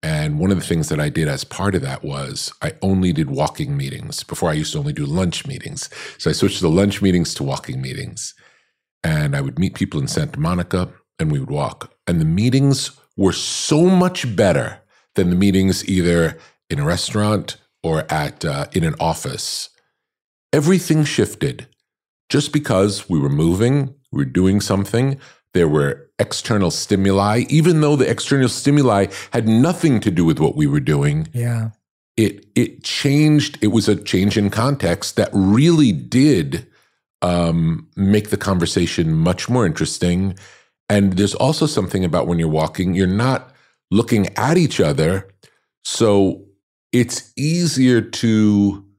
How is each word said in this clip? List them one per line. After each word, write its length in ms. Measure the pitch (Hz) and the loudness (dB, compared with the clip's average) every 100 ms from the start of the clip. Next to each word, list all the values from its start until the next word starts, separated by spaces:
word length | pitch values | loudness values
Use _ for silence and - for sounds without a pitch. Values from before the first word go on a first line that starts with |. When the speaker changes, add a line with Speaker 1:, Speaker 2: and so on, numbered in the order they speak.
Speaker 1:
And 340 | - 110 76 76 | -4 -4 -2 -2
one 140 | 92 | 0
of 80 | 95 | 0
the 60 | - | -2
things 240 | 85 76 | -4 -2
that 100 | 76 | -2
I 100 | 73 | -4
did 180 | 71 78 | -2 -4
as 160 | 69 | -4
part 300 | - - 101 | -10 -6 -2
of 80 | - | -2
that 220 | 135 - | -4 -8
was 480 | 78 69 67 67 - - | -10 -10 -10 -10 -12 -8
I 120 | - - | -10 -6
only 280 | 95 185 185 | -2 0 0
did 200 | 76 80 | 0 -2
walking 440 | 135 151 - - 71 | -2 -4 -4 -8 -6
meetings. 460 | 135 - 151 139 | -8 -10 -12 -12
Before, 280 | - 147 - | -12 -4 -2
I 20 | |
used 200 | 110 - | -2 -4
to 40 | 151 | -6
only 140 | 147 | -6
do 100 | - 73 | -6 -4
lunch 420 | 180 185 160 139 | -2 -2 -4 -10
meetings. 420 | 131 - 143 - - - - | -12 -12 -12 -14 -14 -18 -6
So 100 | - | -4
I 40 | |
switched 280 | 76 101 - | 0 0 0
the 80 | - | 0
lunch 320 | 82 101 98 | 2 2 2
meetings 320 | 98 90 82 - | 2 2 0 -4
to 80 | |
walking 380 | 69 67 - 64 | -6 -6 -8 -10
meetings. 540 | 65 65 64 - - - _ _ _ _ _ _ | -8 -10 -12 -12 -14 -16 _ _ _ _ _ _
And 320 | 85 78 76 71 | -2 0 0 -2
I 60 | |
would 160 | 69 71 | -4 -2
meet 160 | 92 | -4
people 260 | - - 78 | -2 -4 -2
in 80 | 69 | -4
Santa 320 | - 73 - | -2 -4 -2
Monica 500 | 78 90 87 92 87 - _ _ | -2 -2 -2 -4 -4 -10 _ _
and 140 | 80 | -2
we 80 | 73 | -2
would 100 | 67 | -4
walk. 420 | 147 143 - - _ - | -4 -6 -8 -20 _ -4
And 160 | 87 | 0
the 40 | 80 | 2
meetings 680 | 85 117 127 139 139 - - _ - | 2 2 2 2 0 -4 -12 _ 0
were 140 | 95 | 0
so 520 | 82 - - - 151 180 | 0 -6 -6 0 4 4
much 500 | 185 180 180 127 92 | 4 2 0 -6 2
better 440 | 101 76 - - _ _ _ - | 2 2 -2 -10 _ _ _ -2
than 160 | 90 | 0
the 40 | 87 | 2
meetings 520 | 101 95 95 90 - | 4 4 2 0 0
either 480 | 95 87 85 82 - - _ _ | 0 2 2 0 -4 -20 _ _
in 80 | 73 | -4
a 60 | 73 | -2
restaurant 720 | 87 - 110 107 107 80 - _ _ | -2 -4 -2 0 -2 -4 -14 _ _
or 220 | 82 78 76 | -4 -4 -2
at, 340 | 80 76 - 80 | -4 -4 -6 -6
uh, 200 | 69 71 | -6 -4
in 100 | 92 | -2
an 100 | 82 76 | -2 -2
office. 680 | 82 80 - - - - - _ _ _ _ _ _ _ _ | -2 -4 -8 -10 -10 -10 -12 _ _ _ _ _ _ _ _
Everything 500 | 151 147 185 180 156 | 0 4 2 2 0
shifted 640 | 147 - 190 - 69 64 - _ _ _ _ _ _ | 2 0 -2 -2 -6 -6 -16 _ _ _ _ _ _
just 220 | 139 147 | -2 0
because 580 | 156 147 95 101 104 - | -4 0 2 2 0 -2
we 80 | 82 | -2
were 100 | 69 | 0
moving, 640 | 71 82 90 120 139 67 - _ | 0 0 2 2 0 -2 -8 _
we 60 | 71 | -6
were 60 | 69 | -2
doing 340 | 62 92 101 | 2 2 2
something. 580 | - 98 101 117 131 135 - _ _ | 0 -2 0 0 0 -4 -10 _ _
There 140 | 92 82 | 0 2
were 420 | 73 71 67 - _ | 2 0 -4 -12 _
external 520 | - - - 107 92 | -4 -4 -2 0 0
stimuli, 720 | 80 - 98 98 98 101 110 - | -2 -2 0 2 2 2 0 2
even 300 | 151 160 165 | 2 4 4
though 140 | 151 147 | 2 2
the 140 | 127 | 0
external 400 | 117 - 139 127 | -2 0 2 2
stimuli 560 | - - 147 131 101 98 - - | 0 2 4 4 4 2 -4 -6
had 160 | 120 110 | -2 2
nothing 520 | 110 143 175 165 117 | 4 4 2 2 2
to 100 | 104 | 0
do 140 | 87 82 | 2 2
with 140 | 78 | 2
what 160 | 76 - | 0 2
we 100 | 73 | 0
were 120 | 73 | 0
doing. 460 | 135 73 143 147 156 | 0 0 0 0 -4
Speaker 2:
Yeah. 360 | 123 120 117 113 - _ _ _ - | -4 -2 -2 -4 -10 _ _ _ 0
Speaker 1:
It, 280 | 107 - _ - | 0 0 _ -2
it 280 | 120 - | -2 -4
changed. 760 | - - 143 143 151 151 - - | -10 -4 0 2 4 4 0 -2
It 60 | 107 | 0
was 200 | 110 104 | 2 2
a 80 | 101 | 0
change 420 | - 92 101 110 | 0 0 2 2
in 120 | 104 | 0
context 680 | 107 120 139 87 85 - - | 0 -2 0 -2 -2 -4 -2
that 120 | 104 | -2
really 580 | 98 95 107 156 165 139 | 2 2 4 4 4 4
did, 720 | 82 60 120 147 151 73 85 - _ _ _ _ _ | 2 -2 2 4 4 0 -6 -10 _ _ _ _ _
um, 640 | 90 87 85 82 82 80 - - | -2 0 2 2 0 -2 -6 -2
make 340 | 98 107 104 | 2 2 2
the 80 | 98 | -4
conversation 760 | - 95 85 - 85 - 82 | 0 0 0 0 -2 0 0
much 340 | 80 82 90 - | 2 0 -2 0
more 180 | 123 101 | 0 0
interesting. 720 | 76 80 - 90 87 98 92 - - _ _ _ | -2 -4 -2 -2 0 -2 -6 -16 -20 _ _ _
And 240 | 104 101 | 2 2
there's 220 | 92 101 - | 2 0 2
also 300 | 131 156 156 | 0 2 0
something 360 | - 92 98 | 0 -2 -2
about 240 | 92 87 73 | 0 0 0
when 120 | 85 | 0
you're 80 | 82 | 0
walking, 460 | 78 78 - 90 90 | 0 -2 -2 -2 2
you're 120 | 92 | 2
not 460 | 98 123 131 - _ _ _ _ | 2 0 -2 -4 _ _ _ _
looking 360 | 98 113 110 95 - | 0 2 2 0 -2
at 200 | 117 170 | 2 2
each 220 | 165 - | 2 2
other. 500 | 82 139 78 95 - _ _ _ _ _ | 0 2 0 0 -6 _ _ _ _ _
So 600 | - - 113 101 95 - - _ _ _ _ | -10 0 2 4 2 0 -12 _ _ _ _
it's 400 | 127 120 - - - | 0 0 -4 -12 -6
easier 640 | 143 170 175 131 127 123 | -4 0 -2 2 4 4
to 840 | 113 - 120 110 107 101 101 98 - | 2 -4 0 2 4 4 2 0 -14